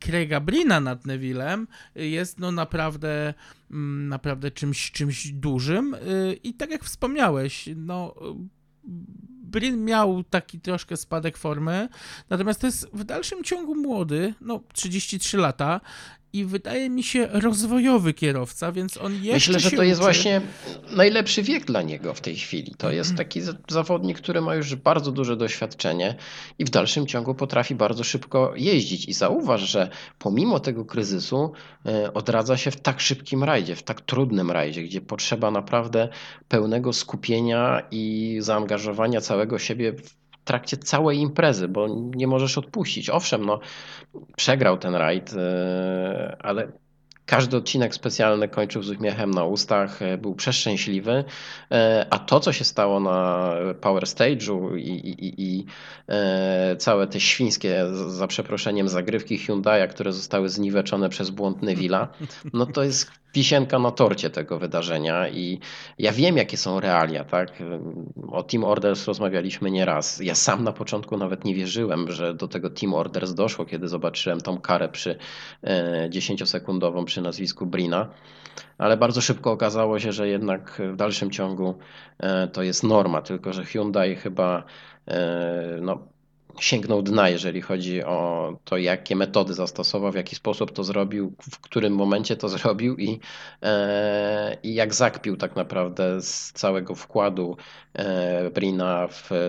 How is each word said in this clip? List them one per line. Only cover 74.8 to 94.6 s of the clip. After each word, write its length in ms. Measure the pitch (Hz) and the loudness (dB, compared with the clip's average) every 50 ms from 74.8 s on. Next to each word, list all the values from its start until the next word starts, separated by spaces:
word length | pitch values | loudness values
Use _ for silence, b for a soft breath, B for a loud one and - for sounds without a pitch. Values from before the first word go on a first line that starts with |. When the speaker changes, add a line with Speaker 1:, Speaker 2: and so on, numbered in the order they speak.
| 87 76 | 2 -2
Speaker 2:
przy, 280 | - - - 90 82 B B B B B B B B B - | -4 -6 -6 -6 -6 B B B B B B B B B -4
e, 420 | - 95 90 85 87 85 82 82 82 | -2 0 0 0 0 0 0 -2 -2
dziesięciosekundową 920 | 87 92 92 - 101 95 92 92 - 90 - - 95 92 90 87 85 90 87 | -2 -4 -4 -2 -4 -2 -2 -2 -2 -2 -4 -4 -4 0 0 0 0 -2 -4
przy 160 | - - 98 | -4 -4 -4
nazwisku 460 | 87 87 82 - 95 85 - - 95 | -4 -4 -4 -4 -6 -6 -6 -4 -6
Brina, 420 | 90 90 90 90 85 85 92 110 - B B B B B B B B B B B B B _ | -4 -2 0 0 0 0 0 -2 -2 B B B B B B B B B B B B B _
ale 180 | - 107 110 | 4 4 6
bardzo 240 | 110 120 117 117 123 | 6 6 4 4 2
szybko 320 | - - 123 - - 120 110 | 2 2 0 2 2 0 2
okazało 460 | - 113 107 107 113 113 110 107 107 | 2 2 0 2 2 2 2 2 0
się, 140 | 110 110 98 | 0 -2 -2
że 160 | 107 104 101 | 0 0 2
jednak 540 | 101 98 107 101 95 95 - - - - 98 95 95 | 2 0 2 0 -2 -2 -4 -10 -8 -6 -6 -6 -2
w 40 | |
dalszym 340 | 95 104 107 98 - 101 98 | 0 0 0 0 0 -2 -4
ciągu, 480 | 95 - 98 92 95 95 92 92 92 B B B B B B B B _ | -2 -2 -4 -4 -2 -2 -2 -2 -2 B B B B B B B B _
e, 300 | - 95 95 92 92 90 | -2 0 2 2 0 0
to 140 | - 95 92 | -2 -2 -2
jest 200 | 92 90 - - | -2 -2 0 2
norma, 400 | 110 110 104 95 90 82 76 - | 4 6 6 6 4 2 -2 -2
tylko 300 | - 92 90 - 95 92 | -2 -6 -6 -4 -6 -6
że 120 | 95 85 | -6 -8
Hyundai 520 | - - 110 104 104 98 101 92 95 92 | -6 -4 -2 -2 0 2 2 2 2 0
chyba, 480 | 90 - 104 92 92 92 90 90 87 85 B B B B B B B B - | -2 -6 -6 0 0 2 2 2 0 -4 B B B B B B B B -4
e, 680 | - 87 87 85 87 87 87 85 87 87 85 85 85 82 87 | -2 -2 0 0 0 -2 -2 -2 -2 -4 -4 -6 -6 -6 -4
no, 240 | 92 92 - - - _ _ _ _ _ _ _ _ - - | -4 -4 -4 -6 -18 _ _ _ _ _ _ _ _ -10 -4
sięgnął 420 | - - 135 117 98 107 110 101 98 | 0 0 2 0 2 2 2 2 2
dna, 260 | 101 104 107 98 90 | 4 4 6 6 6
jeżeli 320 | 87 85 87 90 85 90 | 6 2 -2 -4 -4 -4
chodzi 440 | - - 95 92 90 90 90 90 67 | -4 -4 -4 -4 -2 -2 -4 -4 -2
o 480 | 76 90 82 87 87 85 85 82 78 85 - _ | -2 -2 0 0 0 -2 -2 -4 -4 -6 -10 _
to, 120 | - 95 | -4 -2
jakie 400 | 92 90 87 92 90 - - 98 | 0 2 2 0 0 0 -2 0
metody 380 | 95 98 98 - 107 95 95 87 | 0 0 2 2 0 2 2 -2
zastosował, 580 | 90 90 87 - - 87 - - 101 101 98 95 | -4 -4 -6 -4 -4 -4 -2 -2 0 -2 -2 -2
w 20 | |
jaki 220 | 95 87 - - | -2 -6 -6 -10
sposób 360 | - _ 110 104 - 110 - - | -6 _ -4 -2 -2 -4 -4 -4
to 120 | - 95 | -6 -6
zrobił, 500 | 92 101 104 98 98 107 104 98 95 - _ - - | -2 0 -2 -2 0 -2 -4 -4 -6 -6 _ -18 -18
w 80 | - - | -18 -18
którym 340 | - - - 117 110 104 101 | -20 -4 -2 0 2 2 2
momencie 420 | 101 101 101 101 104 107 - 113 | 2 2 2 2 2 0 -2 -4
to 120 | - - 101 92 | -2 -2 -4 -4
<laughs> 40 | - | 0
zrobił 380 | - 117 104 101 117 127 127 | 0 0 0 2 0 -2 0
i, 240 | - 101 107 113 117 B B B B B B B B - | 0 -2 -4 -4 -4 B B B B B B B B 0
e, 920 | 107 107 101 101 101 101 101 104 104 104 104 104 104 107 104 104 107 110 - | 2 2 2 2 2 2 2 2 2 2 2 0 0 0 0 -2 -4 -6 -6